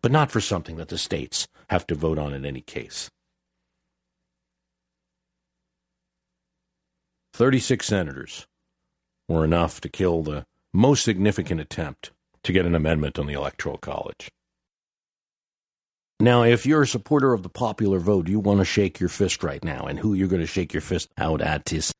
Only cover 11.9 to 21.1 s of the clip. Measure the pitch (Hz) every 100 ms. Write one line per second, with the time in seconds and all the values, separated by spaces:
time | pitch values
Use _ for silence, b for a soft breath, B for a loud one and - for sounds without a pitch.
11.9 | 67 - _ _ _ - 90 85 85 78
12.9 | 80 73 - 73 71 69 - - 69 -
13.9 | - - - - _ _ _ _ _ _
14.9 | _ _ _ _ _ _ _ _ _ _
15.9 | _ _ _ 117 120 117 120 127 156 139
16.9 | 120 - 147 135 117 90 - 117 101 104
17.9 | 95 85 101 82 104 98 101 92 - 95
18.9 | - 90 - 98 - 80 69 82 - 69
19.9 | 73 110 95 95 92 82 - 85 80 -
20.9 | 90 -